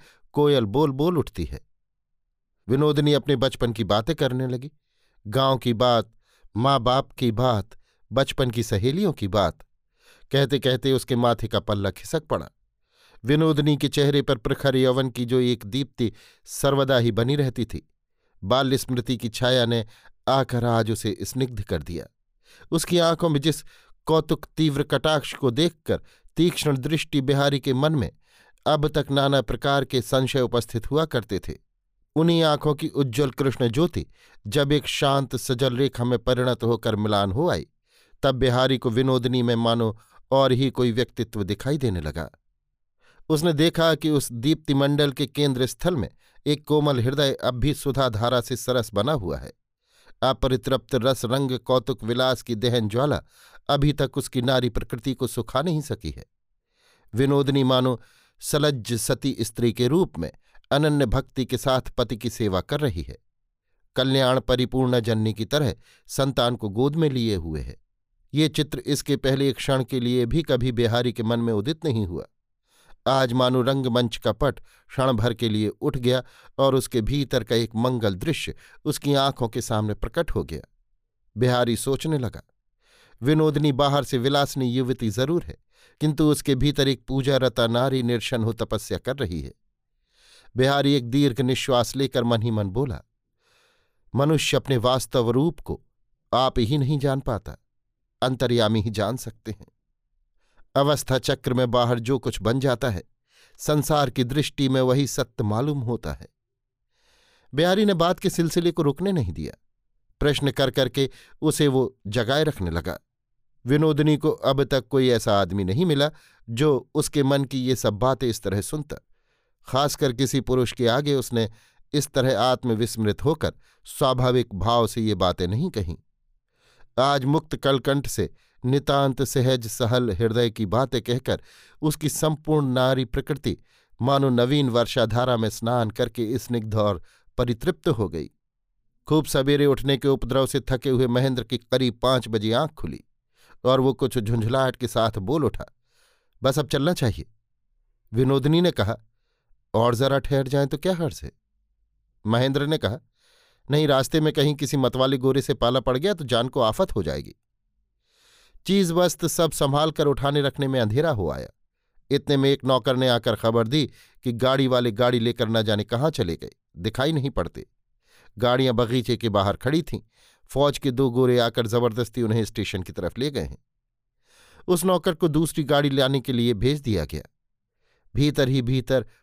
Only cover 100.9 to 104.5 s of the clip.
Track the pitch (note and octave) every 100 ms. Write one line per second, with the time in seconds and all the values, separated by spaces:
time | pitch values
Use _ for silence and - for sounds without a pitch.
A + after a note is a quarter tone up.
100.9 | C#3+ - C3 - C3+ - B2 B2+ B2 A#2+
101.9 | A#2+ A2+ C3+ B2+ - G2+ C3 C3+ A#2+ C3
102.9 | F#2 - _ _ _ _ - - D3+ C#3
103.9 | D3 C#3 - A#2+ C#3 C#3+